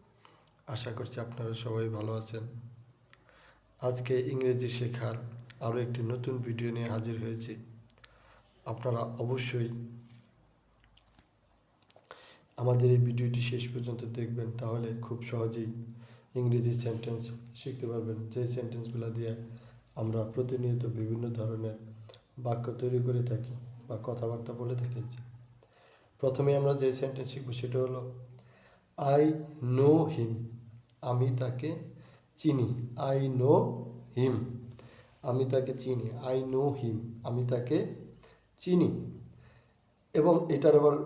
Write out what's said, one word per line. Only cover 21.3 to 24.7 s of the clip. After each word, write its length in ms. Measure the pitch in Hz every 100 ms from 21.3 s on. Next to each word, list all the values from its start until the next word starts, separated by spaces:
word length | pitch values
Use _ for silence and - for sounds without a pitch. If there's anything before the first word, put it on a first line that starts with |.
| 113
ধরনের 360 | 110 110 110 110 - - - - _ - 123
বাক্য 200 | 117 - 113
তৈরি 220 | 127 123 123
করে 160 | 123 120
থাকি। 220 | - - - - - -
বা 80 | 110
কথাবার্তা 500 | - 117 113 117 117
বলে 220 | 120 123